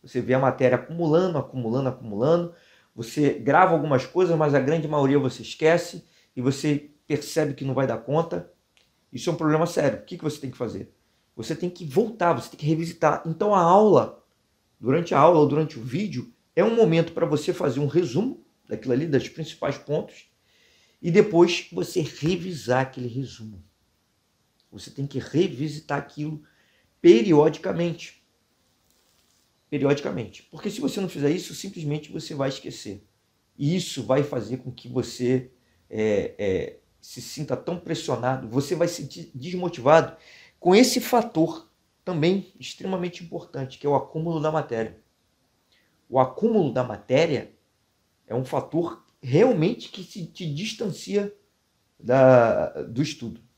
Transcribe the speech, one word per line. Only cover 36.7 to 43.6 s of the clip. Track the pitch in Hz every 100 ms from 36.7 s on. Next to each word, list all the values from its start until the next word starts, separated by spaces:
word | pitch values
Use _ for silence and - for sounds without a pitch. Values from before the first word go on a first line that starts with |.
| - _ _
se | - -
sinta | - - 151 127
tão | - 180
pressionado, | - 160 - 123 123 131 117
você | 120 143
vai | 165 175
se | -
de-, | 131 - 160
desmotivado | 127 147 180 180 123 120 160 143 - - - - _
com | 175
esse | 196 247 -
fator | - 240 233 - 156 - - _ _ _
também | - 175 160 196 - _
extremamente | 131 - 190 190 175 -
importante, | 170 175 - 139